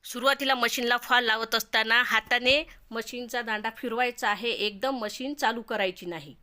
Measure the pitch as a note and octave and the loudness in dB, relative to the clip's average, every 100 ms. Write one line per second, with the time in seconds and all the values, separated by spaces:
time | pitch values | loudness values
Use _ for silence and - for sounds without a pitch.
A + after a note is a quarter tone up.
0 | - B3 C4 C4+ C4+ C4 A#3 - A#3+ A#3+ | -10 0 2 2 2 2 2 0 0 0
1 | - B3+ A#3 A3 A3+ A3+ - A3+ A3 A#3 | 4 4 4 0 2 -2 0 0 4 4
2 | B3 A3 - B3 B3 C#4 D#4+ - - A3+ | 4 0 2 2 4 2 2 -14 -10 -8
3 | A#3 B3 A#3+ B3 A#3 G#3+ A3 A3 B3+ A3+ | -8 -10 -6 -6 -4 -4 -4 -6 -4 0
4 | B3 A#3+ A3+ G3+ A#3 A3 G#3 G3 C4 C4 | -2 0 -2 0 -2 -2 -2 -2 -4 -2
5 | G#3+ - A#3 C#4+ A3+ A#3 A3+ A3 F#3+ F#3 | -6 -6 -8 -2 0 -2 -4 -2 -2 -2
6 | F3 E3 D3 A#3 | -8 -10 -10 -20